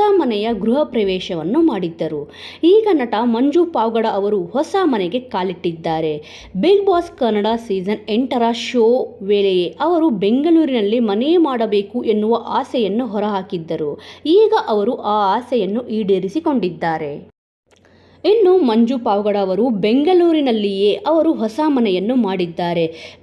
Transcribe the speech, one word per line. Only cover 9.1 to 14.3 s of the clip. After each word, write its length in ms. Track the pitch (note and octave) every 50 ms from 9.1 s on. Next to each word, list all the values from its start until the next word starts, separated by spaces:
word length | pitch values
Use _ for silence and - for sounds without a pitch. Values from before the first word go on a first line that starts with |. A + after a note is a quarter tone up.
| - -
ವೇಳೆಯೇ 560 | G3 F#3+ G#3 G3+ G3 G3 F#3 F3+ F3 E3 - -
ಅವರು 280 | C#4+ D#4+ F4+ D#4+ D#4+ D#4+
ಬೆಂಗಳೂರಿನಲ್ಲಿ 920 | A#3 F#3 F#3 G3+ A#3 C4+ D4 F4 E4 E4 D#4 C4+ C4 A#3 G3+ G3+ A3 B3+
ಮನೆ 380 | A#3 G#3+ G3 G#3+ B3+ D4+ F4 F#4
ಮಾಡಬೇಕು 680 | D#4+ C#4+ C4 A#3 A3+ G#3 G3+ G3+ G3+ G3+ - B3 -
ಎನ್ನುವ 400 | A#3 A3 G#3 G#3 A3 A#3 - - -
ಆಸೆಯನ್ನು 600 | - A#3 C4+ - - C4 A3 F#3 G3 A3+ C4 A3+
ಹೊರಹಾಕಿದ್ದರು. 960 | G3 G#3+ G#3 G#3+ G#3 F#3+ F#3+ G3 G3 F3 D#3+ D#3+ E3+ D3+ D#3 D3 - - - - - - -
ಈಗ 280 | C#4+